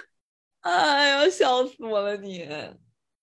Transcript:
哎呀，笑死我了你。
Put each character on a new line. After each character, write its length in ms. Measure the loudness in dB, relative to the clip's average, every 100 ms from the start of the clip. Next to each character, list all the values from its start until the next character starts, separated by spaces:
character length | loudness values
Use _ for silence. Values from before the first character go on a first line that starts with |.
| -12 _ _ _ _ _
哎 480 | -2 2 2 4 2
呀， 200 | 4 2
笑 340 | 2 2 2 0
死 180 | -4 -4
我 160 | -4
了 160 | -2 -6
你。 320 | -10 -12 -12 -12 -12 -18 _ _ _ _